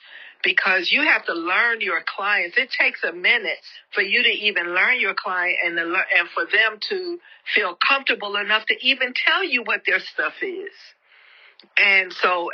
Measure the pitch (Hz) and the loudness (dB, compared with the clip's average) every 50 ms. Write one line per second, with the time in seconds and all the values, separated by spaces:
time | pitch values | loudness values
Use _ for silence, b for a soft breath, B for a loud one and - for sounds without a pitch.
0 | B B B B B B B B - 190 185 - - 196 185 185 170 - 233 269 | B B B B B B B B 0 2 2 2 4 4 2 2 2 2 2 2
1 | 302 320 247 220 - - 170 - 165 339 - 226 233 240 226 220 202 185 170 165 | 4 2 2 0 0 -4 -4 -4 -2 0 0 2 2 2 0 -2 -2 -2 -4 -4
2 | - - - 208 196 208 208 226 - 175 - 240 262 247 - - 277 269 269 - | -4 -6 -6 -4 -2 0 0 0 0 0 0 -2 -2 0 0 0 0 0 0 -2
3 | 214 170 170 180 185 214 240 233 196 160 - - - - B B B B - 208 | -4 -4 -4 0 2 2 2 2 0 -4 -6 -8 -10 -20 B B B B -2 -2
4 | 196 196 214 240 247 233 202 190 208 208 196 180 170 175 175 190 202 233 254 240 | 0 2 2 4 4 2 2 2 0 0 0 0 -2 0 0 2 2 2 2 2
5 | 214 196 190 - - 202 185 180 175 220 - - 175 170 170 170 165 170 175 185 | 0 0 -2 -2 -4 -4 -2 -2 -2 -2 -2 -2 -2 -2 -2 -2 -2 -2 0 -2
6 | - - 185 175 170 - - 175 165 - - 214 220 214 214 208 - - 208 185 | 0 2 2 2 2 0 -2 -4 -4 0 2 2 2 2 0 -4 -6 -6 -4 -4
7 | 180 175 175 175 B B B B B - - - 208 180 175 - - - - 277 | -4 -6 -8 -10 B B B B B 0 0 0 0 0 -2 0 0 2 2 0
8 | 262 - 247 208 208 202 202 202 202 202 214 220 220 - 214 220 247 254 269 254 | 0 -2 -2 -2 -2 -4 -4 -2 0 0 0 0 0 -2 -4 0 0 0 0 0
9 | 254 247 254 - - 330 320 370 392 302 254 247 214 214 214 196 - 185 180 - | -2 -4 -2 0 0 2 2 2 0 0 -2 -2 -2 -2 -2 -2 0 0 0 0
10 | - - - 156 156 156 - - 151 127 113 98 - - - - - - - _ | -2 -4 -6 -4 -4 -4 -4 -6 -8 -6 -6 -8 -10 -12 -14 -18 -20 -20 -20 _
11 | b b b b b b b b b b b b b _ - - 202 202 196 190 | b b b b b b b b b b b b b _ 0 2 4 6 6 4
12 | 185 180 - - 202 190 185 175 170 - | 4 2 -2 0 2 2 2 2 0 0